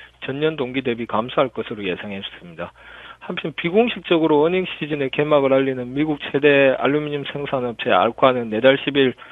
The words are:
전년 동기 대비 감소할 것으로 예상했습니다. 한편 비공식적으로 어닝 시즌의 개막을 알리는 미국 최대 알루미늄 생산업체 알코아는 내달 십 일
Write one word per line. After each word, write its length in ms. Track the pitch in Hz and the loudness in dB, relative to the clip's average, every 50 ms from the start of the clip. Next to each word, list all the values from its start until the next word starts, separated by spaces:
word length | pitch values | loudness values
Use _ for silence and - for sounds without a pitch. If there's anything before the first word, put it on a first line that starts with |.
| - - _ _ - | -20 -20 _ _ -10
전년 320 | - 135 139 151 156 160 | -8 -4 0 0 0 0
동기 240 | 147 131 123 127 135 | -2 -6 -4 -4 -4
대비 240 | 127 127 117 113 117 | -2 -2 -4 -4 -4
감소할 460 | - - 107 113 123 - - 147 127 | -4 -2 -4 -4 -2 0 0 0 0
것으로 360 | - - 110 - 123 104 101 | -2 -8 -8 -8 -8 -8 -6
예상했습니다. 840 | 95 87 85 - 104 101 98 98 - - - - 87 85 80 87 85 - _ - - - - - - - _ | -6 -6 -6 -8 -10 -10 -10 -10 -12 -14 -14 -20 -20 -14 -12 -12 -12 -14 _ -20 -20 -20 -20 -20 -20 -20 _
한편 340 | - - 185 175 - 165 143 | -12 -10 -10 -8 -8 -8 -8
비공식적으로 880 | - - 170 170 208 240 240 - 196 175 - 180 165 156 160 156 147 147 | -6 -6 0 2 2 2 2 -2 -8 -2 0 2 2 4 4 4 4 4
어닝 220 | 165 180 185 185 - - - | 2 2 0 -2 -4 -6 -10
시즌의 320 | 160 147 151 147 139 131 | -6 -6 -4 -4 -4 -4
개막을 420 | - - 147 151 151 147 139 135 135 | -2 -2 0 2 2 4 4 4 4
알리는 420 | 135 135 135 131 127 123 123 127 | 4 2 2 -2 -4 -6 -6 -2
미국 240 | 139 151 156 151 143 - - - | -2 -2 -2 -2 -4 -6 -4 -4
최대 420 | 143 139 147 143 139 139 135 127 - | 2 4 4 6 6 6 4 4 2
알루미늄 460 | - 139 143 151 151 147 147 143 139 - | 0 0 0 0 -2 -2 -6 -6 -6 -6
생산업체 600 | - 143 143 143 - 135 123 123 113 - - 127 | -8 -8 -6 -4 -4 -4 -4 -4 -6 -6 0 2
알코아는 580 | 107 92 92 113 117 - - 135 127 123 120 113 | 4 4 4 4 2 4 4 4 4 2 -2 -2
내달 300 | 107 107 120 131 135 139 - | -2 4 4 4 4 4 0
십 120 | 147 139 | -2 2
일 180 | 143 135 127 - - - - | 2 2 2 2 -4 -14 -20